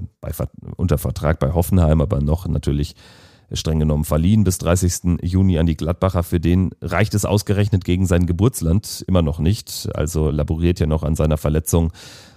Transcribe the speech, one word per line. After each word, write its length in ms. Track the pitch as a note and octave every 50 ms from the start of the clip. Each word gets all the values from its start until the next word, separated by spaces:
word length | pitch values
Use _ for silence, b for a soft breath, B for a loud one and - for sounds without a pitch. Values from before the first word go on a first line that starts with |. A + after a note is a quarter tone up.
| D#2+ - _ _
bei 120 | - -
Ver-, 200 | D#2 - - - - - - G1+ -
unter 220 | - F#2 E2+ D#2 B1+
Vertrag 420 | - B1+ B1 - - D2+ D#2+ -
bei 140 | C#2+ C#2 D#2+
Hoffenheim, 460 | E2 E2 - G2 F2+ E2 D2+ D#2 D#2
aber 200 | D2 - C#2 C#2
noch 260 | C#2+ C#2+ D#2 - -
natürlich 480 | - D2+ D2 - - C#2 D2 D2 - B B B B B B B B B B B -
streng 280 | - - - D#2+ D#2 D#2
genommen 260 | D2+ D#2 D2+ D2 D2+
verliehen 400 | - D2+ D2+ D#2+ F#2 A2 A2 G2+
bis 140 | F#2+ F2 -
dreißigsten 640 | D#2+ E2 F2 F#2 F#2 F2 - - - F2+ F2 -
Juni 360 | - F2 F#2 F#2+ F#2+ F#2+ F2+ D#2
an 60 | E2
die 140 | E2 D#2 -
Gladbacher. 440 | D2+ D#2 D#2 - - F#2+ F2+ F2+
Für 160 | E2+ - F2+ E2+
den 300 | D#2+ E2+ F2 F#2 F#2 D#2+ - -
reicht 320 | - E2+ F2 F2+ G#2+ - -
es 100 | G#2 -
ausgerechnet 580 | - G2 G#2 - - G2 G2 G#2 G2+ - F#2
gegen 220 | - - F2+ F2+ F#2+
sein 220 | E2+ F2+ F2 F2
Geburtsland 760 | E2+ E2+ E2+ G2+ C3 - - E2+ D#2+ F2 G#2+ - - - - - -
immer 140 | F#2+ F2+
noch 160 | E2 B2 D#2 D#2+
nicht. 500 | D2 E2+ A2 - - - - - - - -
Also 360 | - D2+ D#2 - D#2+ D2+ D2+
laboriert 500 | C#2+ D2+ D2 - D#2+ D#2+ E2+ F2 - -
ja 60 | F2
noch 160 | D2+ D#2 D#2
an 120 | D2+ D2 D#2
seiner 240 | D2+ D#2 D2+ D#2 D2+
Verletzung 520 | - D#2 D2+ D#2 - - - E2+ E2 E2 B B B B B B B B B